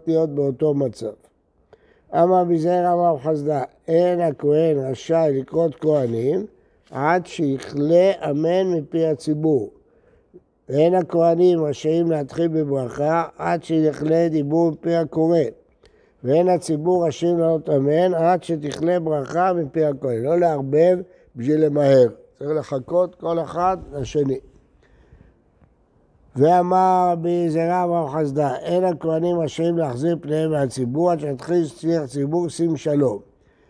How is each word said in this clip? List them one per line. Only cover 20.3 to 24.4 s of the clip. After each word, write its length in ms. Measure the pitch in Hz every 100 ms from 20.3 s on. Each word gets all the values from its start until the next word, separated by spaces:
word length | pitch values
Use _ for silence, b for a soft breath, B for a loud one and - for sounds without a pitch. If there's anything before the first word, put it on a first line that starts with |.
| 175
לערבב 580 | 170 147 135 147 175 180 175 b b 120
בשביל 280 | 123 156
למהר, 420 | 156 147 139 135 120 - - -
צריך 120 | 143
לחכות 640 | 156 135 135 120 170 180
כל 260 | - 165 165
אחד 360 | 147 165 185 185 -
לשני. 460 | 143 127 151 135 131